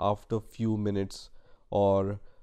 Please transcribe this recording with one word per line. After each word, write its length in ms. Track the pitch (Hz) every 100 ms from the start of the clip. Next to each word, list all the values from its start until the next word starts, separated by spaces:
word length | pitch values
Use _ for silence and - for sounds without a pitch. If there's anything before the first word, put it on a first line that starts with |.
after 400 | 98 104 - 113
few 360 | - - 113 107
minutes 540 | 104 101 98 - - - - - _
or, 480 | 101 101 98 98 101 - -